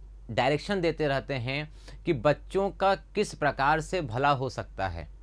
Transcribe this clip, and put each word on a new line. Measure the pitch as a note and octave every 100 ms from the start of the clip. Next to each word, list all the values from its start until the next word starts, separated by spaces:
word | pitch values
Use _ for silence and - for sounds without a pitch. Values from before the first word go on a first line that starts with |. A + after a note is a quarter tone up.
| - - -
डायरेक्शन | A2 B2 D3 - G3+
देते | E3+ D#3 D3+
रहते | C3+ -
हैं | C#3 A#2 C#3 D3+ - - - -
कि |
बच्चों | D3 C#3+ C#3 - F#3 G3
का | - G3 F#3+
किस | - - G#3 -
प्रकार | C#3+ C3+ C#3 D#3
से | D3+ F#3
भला | C#3+ A2+ C#3+
हो | C3+ C3
सकता | - G2+ - F#2+
है। | E2+ D2+ -